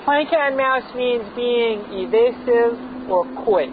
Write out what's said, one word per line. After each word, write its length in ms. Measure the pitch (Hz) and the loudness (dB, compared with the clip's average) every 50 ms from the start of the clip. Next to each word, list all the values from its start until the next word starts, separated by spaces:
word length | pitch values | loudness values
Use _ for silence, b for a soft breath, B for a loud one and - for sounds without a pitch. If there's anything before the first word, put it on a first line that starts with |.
| - | 2
Playing 240 | - 285 294 311 294 | 2 2 2 2 2
cat 220 | 339 320 285 277 | 0 2 2 0
and 80 | 269 269 | 0 0
mouse 380 | 269 262 262 262 - - - | 0 2 2 0 -2 -6 -6
means 280 | 247 247 247 247 240 220 202 - | -4 -2 0 0 -2 -4 -6 -6
being 460 | 240 240 240 240 240 233 233 220 208 208 - | -4 -2 0 2 2 2 0 0 -4 -6 -10
evasive 1160 | 208 196 185 - 214 220 233 247 247 - - 254 240 233 233 233 240 240 - - - - - - | -8 -6 -4 0 4 4 4 4 2 -2 0 2 4 4 4 2 0 -2 -10 -12 -12 -12 -6 -2
or 140 | 185 180 170 - - 262 254 | -2 -2 -2 -2 -6 -4 0
coy. 240 | 233 202 175 143 - | 2 2 2 2 -2